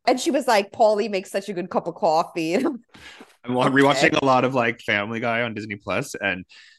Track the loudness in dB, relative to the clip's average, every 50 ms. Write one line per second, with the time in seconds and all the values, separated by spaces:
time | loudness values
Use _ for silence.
0 | 0 0 2 2 0 0 0 0 2 2 2 2 2 0 0 2 4 4 4 2
1 | -2 -2 -4 -6 -6 -4 -8 -8 -6 -6 -8 -8 -8 -4 -4 -6 -4 -6 -8 -2
2 | 0 2 2 2 0 -2 -4 -6 -4 0 0 0 0 0 -4 -6 _ _ _ -20
3 | -20 -20 -20 -20 -20 _ _ _ -8 -4 0 2 2 2 4 4 4 4 4 4
4 | 4 2 2 2 2 4 4 4 2 0 0 0 -2 -2 -2 -6 -4 -2 -2 -2
5 | -2 -4 -6 -6 -4 -4 -2 -2 -4 -4 -6 -8 -10 -10 -12 -12 -6 -6 -4 -4
6 | -4 -6 -10 -6 -4 -4 -4 -4 -10 _ -20 -20 -20 -20 _